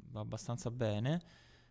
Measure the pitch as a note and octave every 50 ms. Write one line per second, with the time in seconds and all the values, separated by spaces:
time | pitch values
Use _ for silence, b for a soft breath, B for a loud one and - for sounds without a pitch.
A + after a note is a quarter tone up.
0 | - - B2 G#2+ G#2+ A2 A2+ A2+ - - A#2+ A#2 - A#2+ A#2 B2 A#2 A2 G#2 G#2
1 | A2 C3 D#3 E3+ B B B B B B B B B B